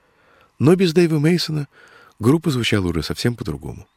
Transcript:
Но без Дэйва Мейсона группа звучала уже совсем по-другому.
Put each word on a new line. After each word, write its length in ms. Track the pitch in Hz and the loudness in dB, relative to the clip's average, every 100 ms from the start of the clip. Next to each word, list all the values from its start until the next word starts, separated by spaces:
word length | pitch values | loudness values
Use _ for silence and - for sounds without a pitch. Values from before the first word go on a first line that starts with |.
| _ _ _ _ _ - | _ _ _ _ _ 0
Но 160 | 123 180 | 4 4
без 160 | 185 | 4
Дэйва 260 | 156 170 156 | 2 2 2
Мейсона 480 | 151 175 - 151 143 _ - - _ - | 2 0 -2 -6 -8 _ -20 -20 _ -2
группа 300 | 107 160 170 | 2 2 0
звучала 360 | 127 110 107 90 | -2 0 0 0
уже 160 | 82 | -2
совсем 320 | - 82 120 | -4 -4 -4
по-другому. 540 | 120 - 71 73 62 - | -4 -6 -8 -10 -14 -18